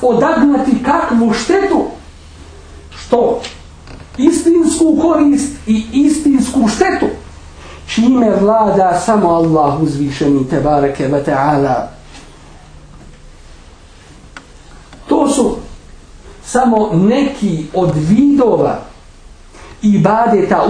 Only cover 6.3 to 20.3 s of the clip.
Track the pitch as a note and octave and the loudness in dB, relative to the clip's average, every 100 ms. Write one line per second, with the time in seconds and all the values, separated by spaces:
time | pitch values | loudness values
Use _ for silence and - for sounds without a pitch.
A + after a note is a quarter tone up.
6.3 | C4 - C4 G#3+ - F#4+ - - - - | 0 0 0 0 0 -2 0 -4 -6 -14
7.3 | - - - - - - - A#3+ B3+ A3+ | -20 -20 -20 -20 -18 -8 0 2 4 2
8.3 | G3 G3+ A3+ G#3+ G3 F#3 F3 - G#3+ F3 | 2 2 2 2 2 2 0 0 2 2
9.3 | E3 E3 D#3 C#3+ C#3 D3+ C#3 C#3+ - C#3+ | 2 2 2 0 0 -2 -2 -4 -2 0
10.3 | C#3 B2+ C#3+ D3 D3 C#3 - C3+ C#3+ D#3+ | 0 0 -2 0 0 0 -2 -2 -2 -2
11.3 | C3+ C#3+ D3 C#3 A#2+ - - - - - | -2 0 0 0 -2 -6 -12 -20 -20 -20
12.3 | - - - - - - - - - - | -20 -20 -20 -20 -20 -20 -20 -20 -20 -20
13.3 | - - - - - - - - - - | -20 -20 -20 -20 -20 -20 -20 -20 -20 -20
14.3 | - - - - - - - - D#4 C#4+ | -20 -20 -20 -20 -20 -20 -20 -4 0 2
15.3 | C#4 A3+ - - - - - - - - | 0 0 -4 -10 -20 -20 -20 -20 -20 -20
16.3 | - - A#3+ B3+ A3 G#3 E3+ G3 C4 C#4 | -20 -6 0 2 2 0 2 2 2 -2
17.3 | - G3+ D#3+ D3+ F#3+ F3 D3 D#3 G#3+ C#4+ | -4 -4 -4 -6 -4 -2 -2 0 2 4
18.3 | C#4+ A#3+ - C#3 - - - - - - | 4 2 2 0 -4 -10 -20 -20 -20 -20
19.3 | - - - - - G#3+ F#3+ F3+ A3 A#3 | -20 -20 -20 -20 -4 0 4 4 4 2